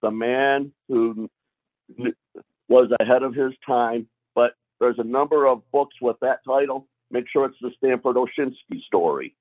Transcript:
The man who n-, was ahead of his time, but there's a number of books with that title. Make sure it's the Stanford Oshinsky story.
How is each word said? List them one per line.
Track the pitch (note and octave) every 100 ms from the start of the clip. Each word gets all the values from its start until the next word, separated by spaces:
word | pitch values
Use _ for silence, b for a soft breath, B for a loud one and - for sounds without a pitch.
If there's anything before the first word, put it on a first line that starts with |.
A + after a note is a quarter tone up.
The | A2
man | A2 A#2 B2+ C3+ C#3 C#3 _ _
who | B2+ A2+ A2 A2 _ _ _ _ _ _ -
n-, | A#2+ - _ - - _ _
was | B2 B2 A#2
ahead | A2 B2+
of | C3
his | B2 C3+ B2+ -
time, | C3 A#2 A#2 A#2 _ _
but | - A#2+ - _ _
there's | B2 A#2
a |
number | A2+ B2 D3 D#3 C#3
of | B2 _
books | C#3+ C#3 -
with | B2 A2+
that | B2+ C3
title. | - C3+ C#3+ C3+ C3+ _ _
Make | B2 B2
sure | - C3+
it's | -
the | B2+ B2
Stanford | C3+ C3 - B2+
Oshinsky | B2 - C#3 B2 _ - -
story. | G2 E2+ C#2+ C2 _